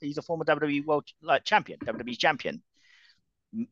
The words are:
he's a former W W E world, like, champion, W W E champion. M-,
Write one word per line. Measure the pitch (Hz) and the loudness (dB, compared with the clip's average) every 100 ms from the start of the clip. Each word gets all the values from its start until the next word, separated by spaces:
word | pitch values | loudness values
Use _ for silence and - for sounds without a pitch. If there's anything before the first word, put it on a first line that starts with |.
he's | 147 147 | -4 -6
a | |
former | - 165 156 | -4 -4 2
W | 151 | 2
W | 151 143 | 2 -2
E | |
world, | 151 147 - - | 2 0 0 -10
like, | 156 139 | 0 2
champion, | - 214 - 80 113 | 4 2 2 -10 -6
W | 113 | -6
W | 120 | -6
E | 120 | 0
champion. | 170 143 82 73 _ _ _ - _ _ _ _ _ | 2 2 -2 -8 _ _ _ -20 _ _ _ _ _
M-, | 110 120 | -8 -8